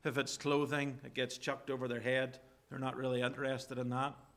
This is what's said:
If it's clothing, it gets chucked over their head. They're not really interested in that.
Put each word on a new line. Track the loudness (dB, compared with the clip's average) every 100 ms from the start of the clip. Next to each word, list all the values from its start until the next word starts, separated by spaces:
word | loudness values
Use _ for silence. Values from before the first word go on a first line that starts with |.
If | 0 0
it's | 0 0
clothing, | 2 4 4 2 0 -4
it | -6
gets | -2 -2 -2
chucked | -4 -4 -2
over | -2 0
their | 0
head. | 2 2 2 -4 -18 -20 _
They're | -4
not | -2 0
really | 0 2
interested | 2 0 -2 -2 -2 -2
in | 0
that. | 2 0 -2 -18